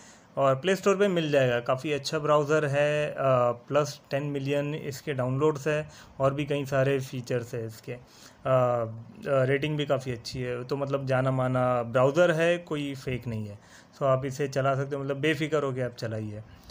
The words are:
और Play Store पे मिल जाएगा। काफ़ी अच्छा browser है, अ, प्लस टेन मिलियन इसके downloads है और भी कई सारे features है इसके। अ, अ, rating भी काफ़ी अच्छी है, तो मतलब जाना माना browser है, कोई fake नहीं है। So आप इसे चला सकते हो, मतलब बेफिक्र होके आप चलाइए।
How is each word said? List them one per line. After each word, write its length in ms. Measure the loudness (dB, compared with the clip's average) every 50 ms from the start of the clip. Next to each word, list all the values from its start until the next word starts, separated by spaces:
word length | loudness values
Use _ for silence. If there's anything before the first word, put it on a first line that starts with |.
| -14 -20 -20 -20 -20 -8 -2
और 180 | 2 4 4 4
Play 220 | 2 2 0 0
Store 200 | 2 4 2 4
पे 120 | 4 4 2
मिल 220 | 2 2 2 2
जाएगा। 300 | 4 4 4 4 2 2
काफ़ी 320 | 0 0 -2 -2 -2 -2 -4
अच्छा 260 | -4 -4 -4 -4 -2
browser 480 | 2 4 4 4 4 4 2 2 2
है, 440 | 2 2 2 2 2 2 0 -2 -2
अ, 40 | -2 0 2 4 4 4 4 2 0
प्लस 480 | -2 -4 -2 0 0 0 0 -4 -12 -10 -6
टेन 120 | -6 -4 -4
मिलियन 520 | -4 -4 -4 -2 -2 -2 0 -2 -2 -4
इसके 400 | -6 -8 -10 -10 -10 -8 -6 -4
downloads 540 | -2 -2 -2 0 2 2 2 2 0 -2 -2
है 200 | -2 -2 -4 -6 -12 -20 -20 -14 -4 0
और 140 | 0 0 2
भी 120 | 0 -2
कई 200 | -2 -2 -2 -2
सारे 340 | 0 0 2 2 2 2 0
features 540 | -2 -4 -8 -10 -6 -4 -4 -4 -4 -6 -8
है 120 | -8 -8
इसके। 260 | -8 -10 -12 -14 -14 -14
अ, 60 | -14 -16 -20 -20 -20 -20 -20 -16 -6 0
अ, 520 | 2 4 4 4 4 2 0 -2 -4 -6 -10 -16 -18 -16 -10 -4
rating 500 | 0 2 2 4 4 2 2 0 0 -2
भी 100 | -2 0
काफ़ी 260 | 0 0 -2 -2 -4 -8
अच्छी 300 | -8 -8 -10 -8 -6 -6
है, 220 | -4 -6 -6 -6
तो 120 | -4 -4
मतलब 300 | -4 -2 -2 -2 -2 -2
जाना 240 | 0 0 2 2 2
माना 520 | 0 0 0 0 2 2 2 2 2 0 -2
browser 480 | 0 2 4 4 4 6 6 4 4
है, 280 | 4 4 2 2 2 0
कोई 360 | -2 -6 -6 -6 -4 -6 -8
fake 320 | -8 -6 -6 -6 -6 -6
नहीं 220 | -6 -6 -6 -8 -10
है। 100 | -12 -16 -20 -20 -20 -20 -20 -20 -8
So 80 | -2 2
आप 220 | 2 2 2 0
इसे 240 | -2 -4 -4 -4 -2
चला 280 | -2 0 0 0 0
सकते 200 | 0 -2 -4 -6
हो, 60 | -6 -4
मतलब 140 | -4 -4
बेफिक्र 460 | -2 0 0 0 0 -2 -2 0 0 0
होके 180 | 0 -2 -4
आप 120 | -4 -6 -6
चलाइए। 500 | -6 -8 -6 -6 -6 -6 -8 -8 -10 -14 -16 -20 -20 -20 -20